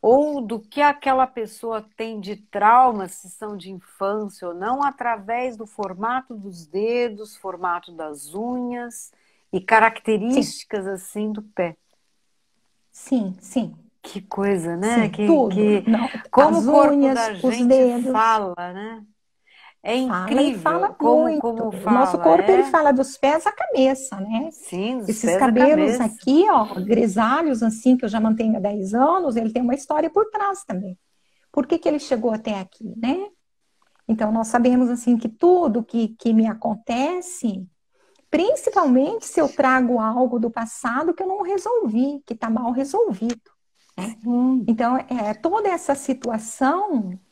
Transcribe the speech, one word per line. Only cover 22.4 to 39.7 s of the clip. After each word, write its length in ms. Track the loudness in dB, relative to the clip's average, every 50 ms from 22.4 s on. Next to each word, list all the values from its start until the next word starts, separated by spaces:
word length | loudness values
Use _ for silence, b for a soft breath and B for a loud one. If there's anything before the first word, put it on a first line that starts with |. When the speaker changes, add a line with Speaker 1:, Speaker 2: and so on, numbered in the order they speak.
| 6 6
Speaker 2:
ele 120 | 4 4
Speaker 1:
é? 80 | 4 4
Speaker 2:
fala 220 | 2 4 4 4
dos 240 | 4 4 0 -2 -4
pés 300 | 0 0 2 2 2 0
à 60 | -2
cabeça, 640 | -4 -4 -6 -2 2 2 4 2 2 0 -6 -12 -10 -10
né? 280 | -8 -4 -4 -4 -4 -6
Speaker 1:
Sim, 480 | -10 -16 -16 -10 -8 -6 -4 -4 -4 -6
dos 100 | -4 -4
Speaker 2:
Esses 140 | -4 -2 0 0
Speaker 1:
pés 60 | 2
à 20 | 2
Speaker 2:
cabelos 580 | 2 2 4 4 6 6 6 4 2 0 0 0
Speaker 1:
cabeça. 60 | -2
Speaker 2:
aqui, 400 | -4 -4 -4 0 2 4 4 4 6
ó, 140 | 4 2 2 0 -4 -6
grisalhos, 840 | 0 0 2 2 2 2 2 0 2 2 2 0 0 0 -2 0
assim, 340 | 0 -2 -2 0 4 4 4
que 80 | 4 2
eu 40 | -2
já 120 | -2 0
mantenho 360 | 2 2 0 0 0 0 0
há 40 | 0
dez 320 | -2 -4 -4 -4 -6 -4
anos, 440 | 0 2 2 4 2 2 0 0 -2
ele 160 | -2 -2 -2
tem 100 | -2 -2
uma 120 | 0 0 -2
história 360 | -4 -4 _ -2 -2 -2 0
por 180 | 0 0 0 0
trás 340 | -2 -4 -2 -2 -4 -4 -8
também. 340 | _ -8 -8 -8 -10 -14 _ _ _ _ _ _ _ _ _ _ _
Por 140 | -2 -2 0
que 120 | 0 -2 0
que 100 | 0 0
ele 120 | -2 -2
chegou 320 | -2 -4 -4 -2 0 -2
até 260 | -2 -2 -6 -6 -8 -8
aqui, 340 | -8 -12 _ _ -14 -14 -10
né? 320 | -6 -4 -4 -2 -4 -6 -10 _ _ _ _ _ _ _ _ _ _ _ _ _ _ _
Então, 260 | -2 0 0 0 0
nós 160 | 0 -2 -2 0
sabemos, 420 | 2 4 4 4 4 4 2 2
assim, 260 | 0 -2 2 2 2
que 120 | 2 0 -6
tudo 540 | -4 _ 4 6 6 6 4 0 0 -2 -4
que, 240 | _ -2 -2 -2 -2 -4 _
que 140 | -2 2
me 140 | 4 4 4
acontece, 1160 | 2 0 -4 -4 -4 -4 -4 _ -6 -4 -2 -2 -2 -2 -6 -8 -10 -14 -6 -6 -6 -6 -6 -12 -14 _ _ _ _ _ _ _ _ _ _ _ _
principalmente 960 | -2 0 2 2 0 0 -2 -2 0 2 4 4 4 4 4 2 -2 -6 -8
se 140 | -4 0 0
eu 80 | 0 0
trago 500 | 0 0 2 2